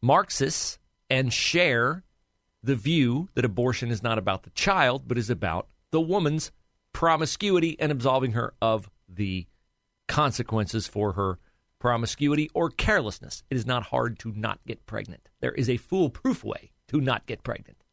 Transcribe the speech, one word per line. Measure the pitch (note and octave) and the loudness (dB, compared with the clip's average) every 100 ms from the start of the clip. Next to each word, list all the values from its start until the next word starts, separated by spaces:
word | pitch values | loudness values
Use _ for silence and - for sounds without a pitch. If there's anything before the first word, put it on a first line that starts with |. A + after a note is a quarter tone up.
Marxists, | B2 D#3 G3+ - C#3+ D#3+ - - _ _ _ | 4 4 2 -2 -2 -2 -6 -10 _ _ _
and | C3 C3 | 0 0
share | - - E3 F3 A#2+ A#2+ E3+ - _ _ _ _ _ | 0 0 2 4 4 2 0 -10 _ _ _ _ _
the | A2+ | -2
view | C3 G2+ E3 B2+ B2 F3+ | 0 2 4 4 2 -2
that | - A#2 | 0 0
abortion | F#2+ B2 A#2+ A#2+ | 2 0 0 -2
is | A2+ | -2
not | A#2 A2+ | 0 0
about | G2 F#2+ | 0 -2
the | - | -4
child, | - - F#3+ C#3 C3 A#2+ | -4 0 4 4 2 -2
but | A#2+ | -2
is | G#2+ | 0
about | A2 F#2+ E2+ - _ _ | -2 0 -2 -6 _ _
the | D#3+ | 0
woman's | E3 G3 D#3+ D#3 - - _ _ _ | 2 2 2 0 -4 -12 _ _ _
promiscuity | - E3 D#3+ D#3 - G3+ F#3 E3 D#3 | 0 2 4 0 -2 2 4 2 0
and | D#3 | -2
absolving | C#3+ B2+ C3 C3 | 0 2 2 2
her | A2+ A#2+ - | -2 -4 -2
of | A2+ A2 G2+ _ _ | 0 0 -2 _ _
the | F#2 G2+ F#2 F2 _ _ _ _ _ _ | -6 -4 -4 -8 _ _ _ _ _ _
consequences | - D3 - A#2+ A2 G2+ A2 - | 0 0 0 -4 -2 -2 -4 -6
for | - G#2 | -2 -2
her | F#2+ G2 F2+ _ _ _ _ | 0 -2 -4 _ _ _ _
promiscuity | B2 A#2+ A2+ - C#3+ D3 D3+ | -2 0 -2 -2 0 0 0
or | - E3 | -2 -4
carelessness. | - - G#3 A2+ F#2+ - - - | -2 2 2 0 -6 -14 -16 -6
It | C3 | -4
is | |
not | A2+ B2 | -2 -4
hard | A2 B2+ A#2+ A2+ | 0 0 0 -4
to | A#2 | -10
not | G#2 G#2+ G#2 - | -6 -6 -6 -10
get | - | -14
pregnant. | - G#2+ G2+ - _ _ | -10 -10 -10 -14 _ _
There | B2+ | -4
is | - B2 | -2 0
a | B2+ | 0
foolproof | - F#3+ E3 - C4 A#3 | -2 0 0 0 -2 -2
way | G#2+ - - _ _ | -4 -10 -12 _ _
to | D3+ | 0
not | C3+ A2+ | 0 -2
get | - A#2 | -4 -10
pregnant. | - - - - _ | -6 -8 -10 -20 _